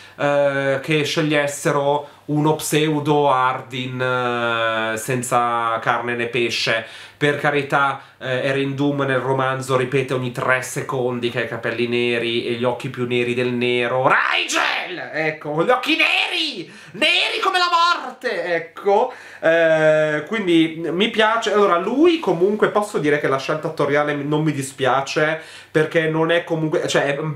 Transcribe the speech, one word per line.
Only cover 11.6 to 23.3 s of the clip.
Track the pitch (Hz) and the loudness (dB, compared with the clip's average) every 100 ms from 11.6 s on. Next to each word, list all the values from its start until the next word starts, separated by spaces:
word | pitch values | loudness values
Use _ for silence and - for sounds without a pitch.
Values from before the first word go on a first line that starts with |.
| 120 113 120 | -6 -2 -2
neri | 120 120 120 117 117 - | 0 0 0 -2 -2 -2
e | |
gli | 117 | -2
occhi | 123 - 139 | -2 -2 -6
più | 127 120 | -6 -2
neri | 123 123 | 0 0
del | 120 123 | 0 0
nero. | 123 123 123 120 131 135 | 0 0 0 0 2 2
Rigel! | 208 - - 339 311 - - - 170 123 | 2 0 -2 -2 -2 -2 -4 -6 -10 -8
Ecco, | 139 156 156 151 151 | -4 -4 -4 -6 -2
gli | 196 | 2
occhi | 254 269 320 | 0 0 0
neri! | 320 370 370 349 320 240 - - - | 2 0 -2 -4 -6 -6 -12 -16 -14
Neri | 196 302 349 440 453 | -2 0 0 -2 -2
come | 392 370 | -2 0
la | 349 | 2
morte! | 339 339 320 262 240 247 196 175 165 | 2 2 0 -4 -8 -6 -4 -2 -2
Ecco. | 165 - 202 202 254 - - - | -4 -4 2 4 2 -4 -18 -2
Eh, | 160 165 165 160 156 156 151 151 147 | 2 4 4 6 6 4 4 0 -2
quindi | 220 185 170 160 160 165 | -2 4 4 4 0 -4
mi | 165 226 | 0 0
piace. | 208 220 226 214 | 2 2 2 0
Allora, | 202 202 170 | 4 4 4
lui | 190 262 349 320 | 0 4 4 4
comunque | - 165 185 208 180 | 0 2 2 2 2
posso | 208 208 208 | 2 -2 -2
dire | 147 147 | 0 0
che | |
la | 147 | 0